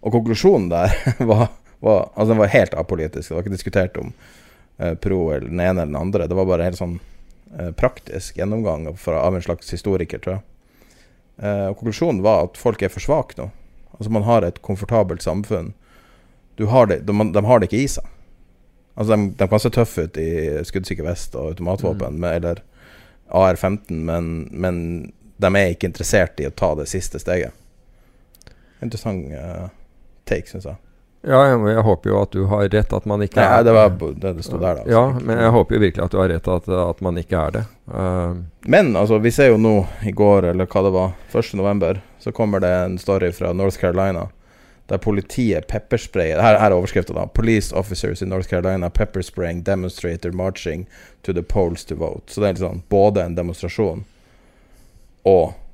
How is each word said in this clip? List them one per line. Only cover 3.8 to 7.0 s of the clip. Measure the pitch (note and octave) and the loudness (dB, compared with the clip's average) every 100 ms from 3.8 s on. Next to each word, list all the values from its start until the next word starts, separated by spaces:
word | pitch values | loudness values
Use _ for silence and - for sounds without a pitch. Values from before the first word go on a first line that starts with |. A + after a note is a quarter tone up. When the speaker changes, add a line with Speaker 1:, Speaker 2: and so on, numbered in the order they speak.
| F2+ - | -2 -4
Speaker 1:
om, | - - - - _ _ _ _ | -12 -14 -20 -20 _ _ _ _
eh, | E2+ | -6
pro | E2 G#2 F#2+ E2 | -4 -2 -2 0
eller | D2 A#1 | -2 -4
den | F2 | -2
ene | F2 F#2 | 0 0
eller | D#2 | -2
den | D2 | -4
andre. | F2 G2+ E2 | -4 -2 -2
Det | F2+ | -2
var | F#2+ | 0
bare | F2+ E2+ | 0 -2
helt | F2+ | -4
sånn, | F2+ F2 | -8 -8